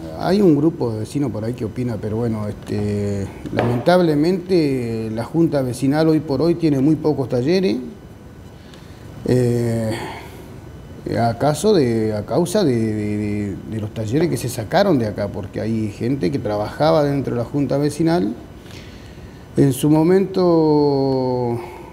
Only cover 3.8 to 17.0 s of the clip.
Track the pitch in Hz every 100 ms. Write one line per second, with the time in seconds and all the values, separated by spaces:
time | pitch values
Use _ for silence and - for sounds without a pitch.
3.8 | 160 185 170 147 160 190 180 185 147 131
4.8 | 117 113 110 113 117 160 165 143 127 117
5.8 | 135 151 160 156 151 135 165 170 165 139
6.8 | 143 151 151 139 120 127 131 190 190 240
7.8 | 240 - - - - - - - - -
8.8 | - - - - - 123 123 120 117 113
9.8 | 110 113 - - - - - - - -
10.8 | - - - 101 117 107 139 147 - 160
11.8 | 123 113 110 107 104 127 175 214 165 120
12.8 | 110 107 104 104 104 104 104 92 - 110
13.8 | 104 - 107 143 170 139 127 - 95 165
14.8 | 202 143 107 101 101 101 95 - 107 113
15.8 | 107 98 117 139 170 139 107 104 104 -
16.8 | 151 160